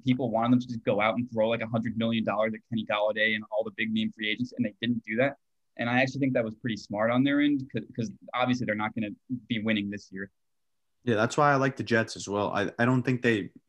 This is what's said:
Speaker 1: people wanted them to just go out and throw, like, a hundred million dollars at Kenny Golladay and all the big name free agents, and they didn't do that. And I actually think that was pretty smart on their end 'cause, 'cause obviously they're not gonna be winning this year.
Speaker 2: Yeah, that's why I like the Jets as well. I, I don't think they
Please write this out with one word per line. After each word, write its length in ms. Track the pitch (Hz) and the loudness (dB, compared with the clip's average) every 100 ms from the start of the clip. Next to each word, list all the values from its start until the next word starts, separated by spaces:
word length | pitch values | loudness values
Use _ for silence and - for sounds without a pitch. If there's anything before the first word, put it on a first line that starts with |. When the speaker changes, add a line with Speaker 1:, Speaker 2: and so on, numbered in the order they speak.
| 127 | 0
Speaker 1:
people 240 | 127 120 | 0 0
wanted 220 | 110 120 | 0 4
them 80 | 123 | 2
to 80 | 123 | 2
just 160 | 113 | -4
go 180 | 123 101 | 0 2
out 140 | 110 117 | 2 0
and 160 | 123 | -2
throw, 180 | 113 113 | 0 2
like, 120 | 117 | 0
a 60 | 113 | -2
hundred 300 | 117 113 113 | -2 -2 0
million 260 | 113 113 | 0 0
dollars 300 | 107 104 113 | 0 0 0
at 60 | 110 - | -2 -6
Kenny 160 | 113 110 | -6 -2
Golladay 480 | 104 107 107 107 | 0 0 2 2
and 100 | 107 107 | 0 -2
all 140 | 107 | -4
the 80 | 110 101 | -4 -4
big 160 | 110 | -2
name 200 | 110 110 | 0 -2
free 180 | 110 107 | -2 -4
agents, 240 | 107 123 - | -2 -4 -2
and 80 | |
they 120 | 107 - | -4 -2
didn't 200 | 120 113 | -4 -4
do 120 | 107 110 | -4 0
that. 220 | 139 - _ _ _ - | 0 -2 _ _ _ -6
And 120 | 117 | -2
I 100 | 123 | 0
actually 180 | 131 131 | 0 0
think 140 | 135 | 0
that 100 | 127 | 0
was 100 | 113 | -2
pretty 240 | 110 120 104 | -4 -6 -6
smart 320 | - 101 113 | -6 -2 2
on 140 | 123 | 2
their 180 | 139 143 | 2 4
end 260 | 147 143 131 | 2 0 -2
'cause, 100 | 113 - - | -8 -8 -6
'cause 160 | 104 - - 123 | -6 -8 -8 -2
obviously 320 | 127 123 107 | 0 0 -2
they're 80 | 107 | -2
not 180 | 107 | -2
gonna 220 | 113 104 - - 127 - | -4 -6 -8 -8 -8 -4
be 160 | 113 | -2
winning 260 | 110 107 101 | 0 0 -2
this 220 | 104 - | -8 -12
year. 180 | 95 98 _ _ _ _ _ _ _ 123 | -12 -14 _ _ _ _ _ _ _ 0
Speaker 2:
Yeah, 100 | 107 | 2
that's 220 | 117 - | 2 4
why 160 | 147 | 4
I 20 | 135 | 4
like 200 | 135 - | 2 -2
the 80 | |
Jets 320 | 107 113 110 87 | 0 2 0 -6
as 140 | 95 | -4
well. 220 | 104 101 | -2 0
I, 180 | 101 98 - | 0 -2 0
I 80 | 120 | 2
don't 160 | 127 | 2
think 220 | 131 123 | 0 0
they 260 | 120 107 90 - | 2 2 -2 -12